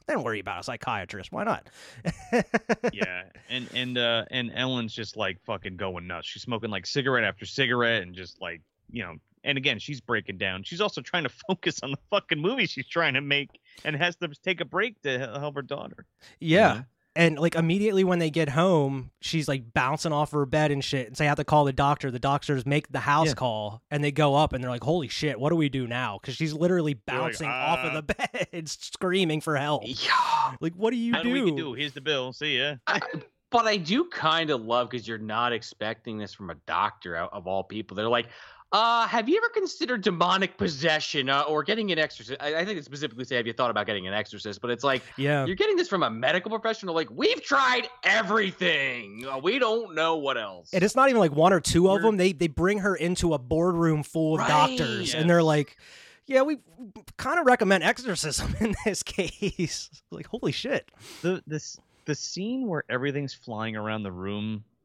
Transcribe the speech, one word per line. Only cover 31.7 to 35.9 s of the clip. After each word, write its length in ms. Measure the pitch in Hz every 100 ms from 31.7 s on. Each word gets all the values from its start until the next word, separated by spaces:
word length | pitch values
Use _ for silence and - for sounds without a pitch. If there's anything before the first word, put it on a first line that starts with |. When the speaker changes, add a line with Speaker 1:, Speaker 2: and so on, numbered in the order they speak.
Speaker 2:
Here's 200 | 120 147
the 80 | 139
bill. 320 | 139 139 127
See 240 | 123 151 127
ya. 180 | 143 135 -
Speaker 3:
I, 140 | - - 156 - _ _
but 160 | 233 220
I 120 | 214
do 320 | 156 240 349
kinda 440 | - 156 160 160 135
love, 320 | 110 120 120
'cause 180 | 123 107
you're 100 | 113
not 360 | 107 110 120
expecting 640 | 117 - - 107